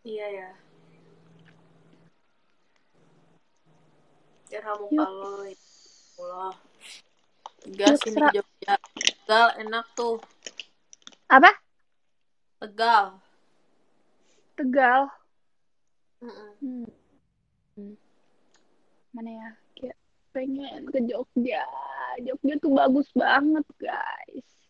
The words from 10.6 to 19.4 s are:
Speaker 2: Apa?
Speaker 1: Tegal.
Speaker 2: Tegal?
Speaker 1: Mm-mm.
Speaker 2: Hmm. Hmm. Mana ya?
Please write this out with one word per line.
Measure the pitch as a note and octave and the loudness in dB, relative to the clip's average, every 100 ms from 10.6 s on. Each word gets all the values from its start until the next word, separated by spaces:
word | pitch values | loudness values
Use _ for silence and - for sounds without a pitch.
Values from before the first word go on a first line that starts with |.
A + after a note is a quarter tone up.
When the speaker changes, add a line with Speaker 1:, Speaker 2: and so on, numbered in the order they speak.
| - _ _ - - _ - | -20 _ _ -20 -20 _ 6
Speaker 2:
Apa? | C4 F4 G#4 _ _ _ _ _ _ _ _ _ _ | 10 10 6 _ _ _ _ _ _ _ _ _ _
Speaker 1:
Tegal. | G#3+ G#3 A3+ A3+ F#3+ F#3+ _ _ _ _ _ _ _ _ _ _ _ _ _ - | -14 -2 4 4 4 -8 _ _ _ _ _ _ _ _ _ _ _ _ _ -6
Speaker 2:
Tegal? | C4 C4+ B3+ B3+ C#4 - _ _ _ _ _ _ _ _ _ _ | 0 4 6 6 2 -6 _ _ _ _ _ _ _ _ _ _
Speaker 1:
Mm-mm. | A#3+ G3 G#3 G#3 | -20 -20 -20 -14
Speaker 2:
Hmm. | C#4 B3+ A#3 _ _ _ _ _ _ _ _ - | -12 -12 -14 _ _ _ _ _ _ _ _ -20
Hmm. | G3+ G#3 _ _ _ _ _ _ _ _ _ _ _ | -18 -20 _ _ _ _ _ _ _ _ _ _ _
Mana | A#3 A3+ | -14 -14
ya? | A3+ | -14